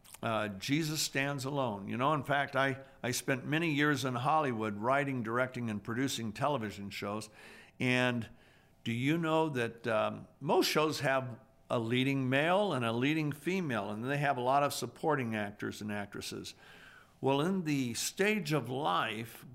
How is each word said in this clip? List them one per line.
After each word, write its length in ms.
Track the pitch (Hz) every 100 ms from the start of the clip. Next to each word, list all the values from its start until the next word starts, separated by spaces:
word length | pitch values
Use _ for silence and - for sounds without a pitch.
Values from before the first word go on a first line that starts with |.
| - -
uh, 280 | 117 110 107 95
Jesus 420 | 113 147 156 156
stands 440 | - 143 139 143 127
alone. 420 | 143 127 101 104
You 100 | 110
know, 160 | 135
in 100 | 156
fact, 320 | 139 143 135 131
I, 220 | 135 131 - -
I 100 | 120
spent 360 | 123 - 131 127
many 240 | 151 170
years 320 | 143 151 139
in 100 | 131
Hollywood 640 | 120 143 156 143 113 110 101
writing, 460 | 117 135 139 131
directing, 460 | 110 120 127 127 117
and 120 | 104
producing 520 | 98 117 135 120 113
television 560 | 104 135 139 107 95 101
shows. 400 | - 101 107 110 - - - - -
And 480 | 127 127 127 120 - - - - _ _
do 80 | 117
you 260 | 117 135 165
know 300 | 160 160 160
that, 380 | 131 117 - 120
um, 400 | 107 107 107 - -
most 280 | 143 262 -
shows 300 | 156 156 131
have 240 | 135 135 127 113 - _ -
a 100 | 123
leading 500 | 113 123 131 139 127
male 440 | 135 160 190 208
and 100 | 131
a 80 | 117
leading 400 | 117 135 160 151
female, 600 | 135 170 190 165 113 101
and 120 | 107
they 140 | 123 143
have 200 | 143 127
a 40 |
lot 200 | 123 139
of 120 | 143
supporting 640 | - 123 - 160 147 117 110
actors 440 | 104 104 110 101
and 120 | 107
actresses? 640 | 104 101 110 - 101 92 - - - - - - -
Well, 200 | 127 139
in 220 | 160 196
the 300 | 156 139 123
stage 580 | 113 - - 202 214 147
of 180 | 151 117
life, 760 | 131 160 175 117 110 117 - -